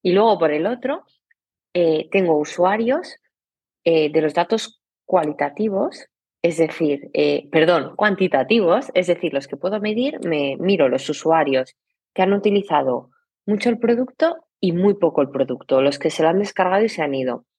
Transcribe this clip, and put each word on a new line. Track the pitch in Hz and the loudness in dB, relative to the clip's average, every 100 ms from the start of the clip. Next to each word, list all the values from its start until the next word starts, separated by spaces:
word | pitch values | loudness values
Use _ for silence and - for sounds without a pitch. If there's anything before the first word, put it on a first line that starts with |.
Y | 185 | 2
luego | 185 220 185 | 2 2 2
por | 160 | 0
el | 151 185 | 0 -4
otro, | 247 262 302 _ _ _ _ _ _ _ | -4 -6 -8 _ _ _ _ _ _ _
eh, | 180 170 156 160 | 0 2 0 0
tengo | 196 180 151 | 0 2 2
usuarios, | 151 - 180 214 226 294 370 - _ _ _ _ _ _ | 0 0 0 2 0 -2 -4 -18 _ _ _ _ _ _
eh, | - 160 151 | 0 2 2
de | 156 | 0
los | 156 | 0
datos | 165 175 220 - _ _ _ - | -2 -2 -2 -4 _ _ _ -2
cualitativos, | 185 151 - 143 143 214 196 285 - - _ _ _ | 0 0 -4 -6 -2 -2 -2 -4 -8 -20 _ _ _
es | 170 160 | -2 0
decir, | 160 - 156 143 - | -2 0 -2 -2 -4
eh, | 151 147 143 147 | 0 0 0 0
perdón, | 160 160 170 135 - | 2 4 2 0 -2
cuantitativos, | 208 196 185 180 - 233 175 208 - | 0 2 0 0 2 2 4 2 0
es | 185 180 | -2 0
decir, | 170 165 | -2 -2
los | 139 139 | -4 -8
que | 143 | -8
puedo | 185 208 | -6 -4
medir, | 208 214 269 302 170 | -4 -2 -4 -4 -4
me | 151 143 135 | -2 -2 -2
miro | 185 196 135 | 0 2 2
los | 131 - | 0 -4
usuarios | 147 160 165 143 131 131 _ _ _ _ | -4 2 2 2 0 -4 _ _ _ _
que | - | -2
han | 185 | 0
utilizado | 202 208 202 196 151 135 120 - _ _ _ - | 2 2 0 2 0 0 -2 -8 _ _ _ -4
mucho | 208 240 | -2 0
el | 233 | 0
producto | 226 240 254 _ 320 330 _ _ | 0 0 -2 _ -2 -2 _ _
y | 185 | -2
muy | 170 202 202 | 2 2 2
poco | 165 147 | 0 0
el | 135 | -2
producto, | - 135 120 - 131 | -2 -4 -4 0 2
los | 139 143 | 2 0
que | 160 | -4
se | - | 0
lo | 160 | 2
han | 190 | 2
descargado | 202 - 180 190 | -2 -2 0 2
y | 220 | 0
se | 208 | -2
han | 147 | -4
ido. | 135 127 120 _ | -2 -4 -6 _